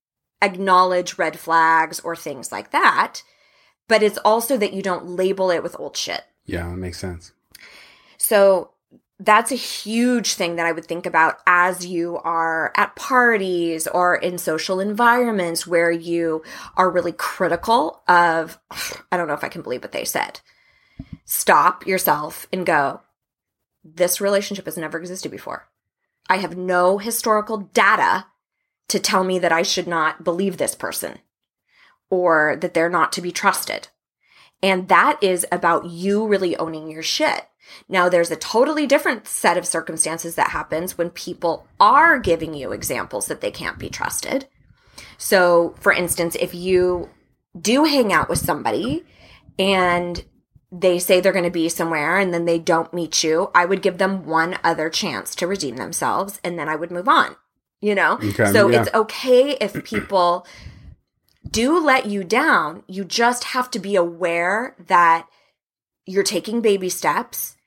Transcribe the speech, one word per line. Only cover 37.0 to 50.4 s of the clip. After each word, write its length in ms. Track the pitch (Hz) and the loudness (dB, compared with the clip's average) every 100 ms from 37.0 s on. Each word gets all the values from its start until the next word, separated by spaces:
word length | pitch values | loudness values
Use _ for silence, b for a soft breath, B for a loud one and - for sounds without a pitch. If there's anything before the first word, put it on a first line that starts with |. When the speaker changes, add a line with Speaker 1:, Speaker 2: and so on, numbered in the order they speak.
Speaker 1:
shit. 420 | 165 - 302 - - _ B B B | -4 0 0 -2 -6 _ B B B
Now, 220 | 185 180 | 2 4
there's 220 | 175 170 | 4 2
a 40 | 165 | -2
totally 520 | - 220 269 311 285 | -2 2 2 2 2
different 400 | 285 339 240 - | 2 2 -4 -6
set 300 | - 208 175 | -2 0 0
of 80 | 175 | -2
circumstances 680 | 165 160 160 - 165 170 - | -6 -4 -2 -2 -4 -8 -2
that 140 | - | -2
happens 480 | 151 156 160 180 - | -2 -4 -4 -4 -4
when 140 | 170 | -6
people 560 | - - 175 170 151 - - | -6 -12 -4 -4 -4 -4 4
are 400 | 202 269 330 294 | 6 8 6 4
giving 340 | 196 165 160 | 2 0 -2
you 180 | 147 123 | -8 -8
examples 560 | 104 - 123 90 104 - | -8 -6 -6 -6 -6 -6
that 140 | 151 | -6
they 100 | 104 | -6
can't 260 | - 87 - | -6 -8 -8
be 100 | - | -10
trusted. 580 | - - - - 277 269 _ _ _ B B B B | -6 -6 -6 -4 -6 -6 _ _ _ B B B B
So, 580 | - 196 175 170 170 - | 0 4 6 4 2 0
for 120 | 202 | 0
instance, 420 | - 175 - 170 165 | 0 0 -2 -4 -2
if 140 | 180 180 | -6 -4
you 540 | 180 185 180 180 - _ _ _ _ 180 | 0 2 2 0 -6 _ _ _ _ -8
do 240 | 180 254 | 0 2
hang 280 | 311 285 226 | 4 2 2
out 160 | 165 - | 2 2
with 120 | 156 | -2
somebody 680 | - 151 117 110 214 311 - b b b b - | -2 -2 -2 -2 -2 -4 -8 b b b b -4
and 640 | 190 190 180 175 175 170 - _ | 0 2 2 0 -2 -6 -12 _